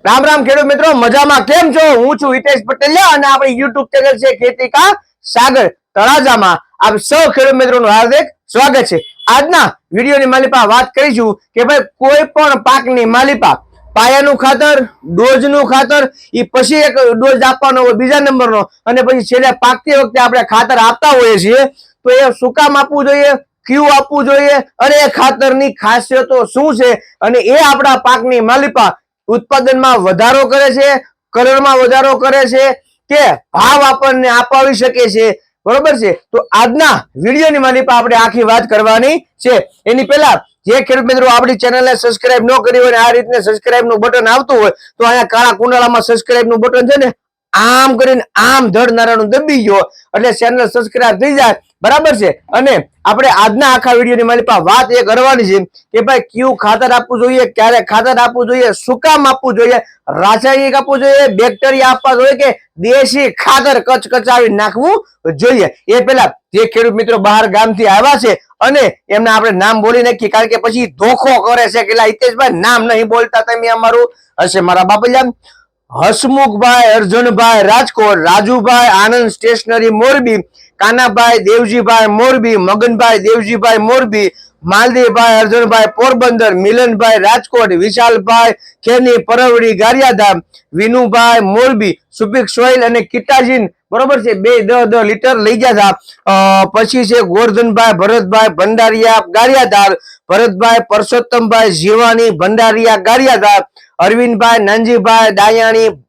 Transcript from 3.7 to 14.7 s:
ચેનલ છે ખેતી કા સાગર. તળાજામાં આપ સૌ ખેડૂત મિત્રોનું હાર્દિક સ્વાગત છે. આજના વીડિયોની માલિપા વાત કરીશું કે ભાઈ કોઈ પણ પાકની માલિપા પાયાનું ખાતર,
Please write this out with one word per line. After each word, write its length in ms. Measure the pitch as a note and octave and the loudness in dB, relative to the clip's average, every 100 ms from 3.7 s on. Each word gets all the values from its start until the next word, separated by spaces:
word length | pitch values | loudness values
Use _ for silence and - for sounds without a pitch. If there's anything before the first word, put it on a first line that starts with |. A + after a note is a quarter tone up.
| C#4 C4+ | -4 -2
ચેનલ 300 | C#4 C#4 A#3+ | 0 0 0
છે 180 | C4+ C4 | -2 0
ખેતી 340 | B3 B3+ B3+ | -4 -4 -4
કા 220 | C#4 F#4 G4+ _ _ | 0 0 0 _ _
સાગર. 440 | - A#3 C4 C4 G3 - _ | -6 0 0 2 -2 -4 _
તળાજામાં 680 | G3 A3+ D4 C4+ A#3 F#3+ E3 _ _ | -2 0 2 2 0 0 -2 _ _
આપ 180 | A3 G#3+ | -2 -2
સૌ 260 | - D4 D#4 | -2 0 0
ખેડૂત 220 | C4+ C4+ | 2 0
મિત્રોનું 380 | C4 B3+ B3 A3 | 2 0 0 2
હાર્દિક 380 | G#3+ A#3 C#4 - _ _ | 2 2 0 -2 _ _
સ્વાગત 380 | A3+ C#4 C4 - | -2 0 0 -2
છે. 140 | E3 - _ G3+ | -6 -8 _ -2
આજના 380 | B3+ D4 F4 A#3+ - _ | 0 0 0 0 -4 _
વીડિયોની 340 | F#3+ B3 C#4+ C4 | -4 0 0 2
માલિપા 380 | C4 C4 C4 G#3 | 0 0 0 2
વાત 280 | A#3 B3+ - | 0 0 -2
કરીશું 400 | C#4+ A3+ A3+ G3+ _ | -2 0 -4 -6 _
કે 100 | A3+ | -4
ભાઈ 160 | B3 D4 - _ | 0 -2 -2 _
કોઈ 260 | C4 D4 | 0 2
પણ 400 | D4+ D4+ D4+ B3+ | 0 0 0 0
પાકની 420 | B3+ C4+ A#3+ B3+ A3+ | 0 0 0 -2 0
માલિપા 500 | A#3+ C4+ C4+ F#3 C3 _ _ _ G#3+ | 0 0 0 -2 -2 _ _ _ 0
પાયાનું 420 | A#3 C4+ C#4+ C4+ | 2 2 0 0
ખાતર, 500 | C4+ C4 D4 | 0 0 2